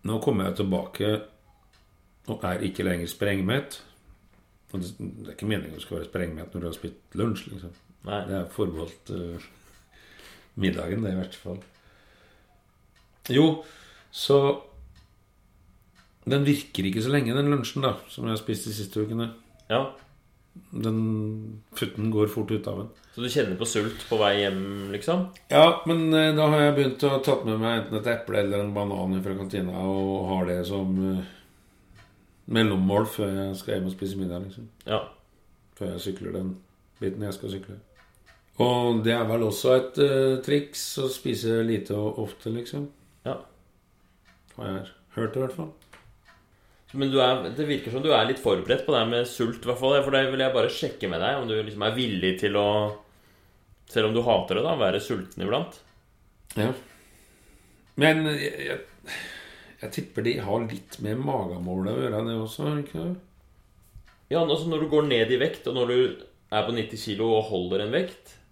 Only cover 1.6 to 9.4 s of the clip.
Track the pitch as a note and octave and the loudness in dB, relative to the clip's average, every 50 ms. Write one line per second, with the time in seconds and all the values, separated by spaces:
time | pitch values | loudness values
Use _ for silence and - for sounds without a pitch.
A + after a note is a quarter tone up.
1.6 | _ _ _ _ _ _ _ _ _ _ _ _ _ - A2 - - F2+ F2+ - | _ _ _ _ _ _ _ _ _ _ _ _ _ -8 -8 -4 -2 -2 -2 -2
2.6 | F#2 F#2+ F#2 - G2 F#2 F2+ E2+ E2+ E2+ - - G2+ G2+ G2 G2 F#2 F#2+ A#2+ C#3 | -2 -4 -2 -2 0 0 0 0 -2 -6 -4 -2 0 0 0 0 0 0 0 0
3.6 | D3+ - - - - - _ _ _ - - _ _ _ _ _ _ _ _ _ | -2 -6 -14 -18 -18 -20 _ _ _ -20 -20 _ _ _ _ _ _ _ _ _
4.6 | _ _ - F#2+ F2+ F2+ - - - - - A2 - - - - G2 G#2+ G#2+ F#2 | _ _ -8 -8 -8 -8 -10 -10 -12 -12 -10 -12 -16 -16 -12 -8 -4 -2 -2 -2
5.6 | D#2 D#2+ D#2+ D2+ - - - E2+ D#2+ - - F#2 F2+ E2+ D#2+ D#2 D#2 - - F2+ | -4 -8 -12 -14 -10 -8 -8 -8 -8 -6 -4 -4 -4 -4 -6 -8 -12 -8 -8 -6
6.6 | E2+ E2 D#2+ - - - F#2+ - _ _ - - A2+ A#2 G#2 - - - - F2+ | -6 -6 -8 -8 -12 -14 -14 -14 _ _ -4 -2 -2 -2 -2 -4 -8 -12 -14 -14
7.6 | E2 E2+ - - _ _ - _ - - G2+ G2+ F#2+ F#2+ F#2+ F#2+ F2 - - - | -14 -16 -18 -20 _ _ -20 _ -10 -6 -6 -6 -4 -4 -4 -4 -4 -6 -2 -2
8.6 | G#2 F2+ E2 D#2+ E2+ E2+ - - _ - G2 F2+ F2 E2+ E2+ E2+ | -2 -2 -2 -6 -8 -8 -12 -18 _ -10 -8 -8 -8 -8 -10 -12